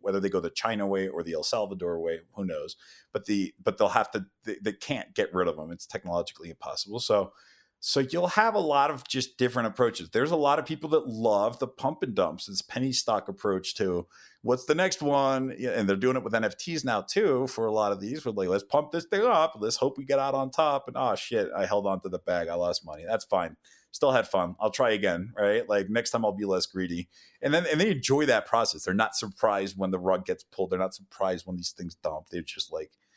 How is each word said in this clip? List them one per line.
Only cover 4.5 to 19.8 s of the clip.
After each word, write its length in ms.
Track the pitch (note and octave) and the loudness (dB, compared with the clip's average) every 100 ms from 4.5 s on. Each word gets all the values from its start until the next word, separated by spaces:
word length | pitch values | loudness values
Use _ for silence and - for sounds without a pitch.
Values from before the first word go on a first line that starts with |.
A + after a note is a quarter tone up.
| G2 | -6
they 120 | A2 | -6
can't 420 | G3+ - B2 - | -6 -6 -6 -6
get 180 | A2 G2 | -2 0
rid 140 | F2+ F2 | 2 0
of 100 | D#2 | -2
them. 140 | D#2+ | -8
It's 160 | E2+ - | -14 -10
technologically 640 | - F2 F2 E2 - E2+ | -10 -4 -4 -4 -8 -16
impossible. 480 | D#2+ C#2 D2 G2 A#2 | -14 -10 -8 -8 -4
So, 340 | - G#2 F#2 _ _ _ _ _ - | 2 2 2 _ _ _ _ _ -2
so 140 | C#3 | 0
you'll 280 | C3+ E3 F3 | 0 0 0
have 260 | G#3+ A3+ | 4 4
a 60 | G#3 | 4
lot 300 | D#3+ C#3+ C#3+ | 4 4 4
of 160 | C3+ - | 0 -4
just 300 | C3 - - | -4 -4 0
different 320 | B2 A#2+ A2 | 0 2 0
approaches. 400 | A2+ A#2 - E2+ | 2 2 2 -2
There's 220 | A2 D3 | 2 2
a 60 | E3 | 4
lot 220 | C#3+ D3+ | 4 4
of 60 | |
people 240 | D3+ D#3 D#3 | 0 -6 2
that 160 | D3+ B2+ | 2 2
love 520 | A2 A2+ G2+ A2 A#2 | 2 4 6 4 0
the 100 | B2 | -6
pump 340 | - C3+ D#3 | -2 -4 -2
and 120 | C3+ | -4
dumps, 320 | F#2+ E2+ E2+ - | 0 0 -2 -8
this 160 | F#2+ | -8
penny 300 | - B2 C3 | -6 -4 -2
stock 360 | B2 - G#2 - | 0 0 0 -2
approach 460 | G2 G#2 F#2+ - | -4 0 0 -2
to 320 | - F#2+ F2 - - - _ | -2 0 0 -4 -14 -20 _
what's 240 | G#2+ B2+ | -2 0
the 100 | - | 2
next 280 | D#3 F#3 - | 2 2 0
one. 520 | D3 C#3+ C3+ C3+ C3 - | 2 2 2 2 -2 -4
Yeah, 140 | B2 | -2
and 140 | G#2+ G2 | 0 2
they're 80 | |
doing 220 | G2 B2+ C3 | 2 2 0
it 60 | |
with 120 | B2 | 0
N 100 | A2 | 0
F 120 | G#2+ - | 0 -2
Ts 260 | - D#3+ | -6 -4
now 200 | C3 G#2 | 0 -2
too, 440 | - G3+ G3+ B2+ C3 | 0 2 2 2 0
for 200 | A#2+ A2+ | -2 0
a 60 | |
lot 200 | G#2+ G#2 | 2 2
of 80 | F#2+ | 0
these, 240 | G#2 D3+ | -6 -6
where, 80 | B2 | -4
like, 160 | G#2 F2+ | -2 0
"Let's 160 | G2+ | 0
pump 260 | - D3 D3 | 2 0 0
this 140 | E3+ | -4
thing 160 | E3 G3+ A#3+ | -2 2 4
up. 300 | F3+ D#3+ A2 | 4 4 0
Let's 180 | G#2+ | -2
hope 220 | - | 0